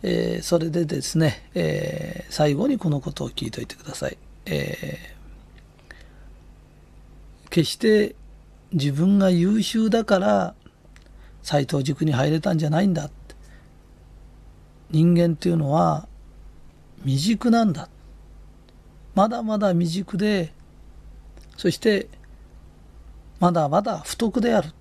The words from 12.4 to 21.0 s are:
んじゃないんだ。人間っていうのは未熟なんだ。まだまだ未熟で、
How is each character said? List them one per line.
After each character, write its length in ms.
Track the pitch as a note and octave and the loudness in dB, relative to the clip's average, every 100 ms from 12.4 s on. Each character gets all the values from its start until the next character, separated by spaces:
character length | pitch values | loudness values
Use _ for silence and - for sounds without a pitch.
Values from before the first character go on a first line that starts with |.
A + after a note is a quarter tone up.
| - | 0
ん 60 | E3 | -2
じ 60 | |
ゃ 60 | D3+ | 0
な 120 | D#3 | 2
い 40 | G3+ | 2
ん 80 | |
だ。 160 | E3+ D3 - - - - - - - - - - - - - - - - - - | 0 -4 -14 -20 -20 -20 -20 -20 -20 -20 -20 -20 -20 -20 -20 -20 -20 -20 -20 -2
人 280 | D#3 E3+ E3+ | 2 4 4
間 160 | E3+ | 2
っ 20 | |
て 140 | D#3 F3+ | 0 0
い 40 | |
う 40 | E3+ | 0
の 160 | C#3+ | 0
は 340 | D#3 E3+ D3+ - - - - - - - - - - | 2 2 0 -6 -20 -20 -20 -20 -20 -20 -20 -20 -8
未 160 | C#3 C3+ | -2 0
熟 320 | F3 A3+ B3 | 0 0 2
な 140 | A#3 | 4
ん 80 | A3 | 2
だ。 160 | C#3+ - - - - - - - - - - - - - - | -2 -8 -18 -20 -20 -20 -20 -20 -20 -20 -20 -20 -20 -6 0
ま 120 | G#3+ | 2
だ 140 | B3 | 0
ま 160 | A3+ G#3+ | -4 0
だ 140 | G3+ | 2
未 180 | F3 F3 | 2 0
熟 260 | F3 G3 F3 | -2 -6 -2
で、 360 | G#3+ G3+ D#3+ - - - - - | 0 0 -2 -10 -20 -20 -20 -20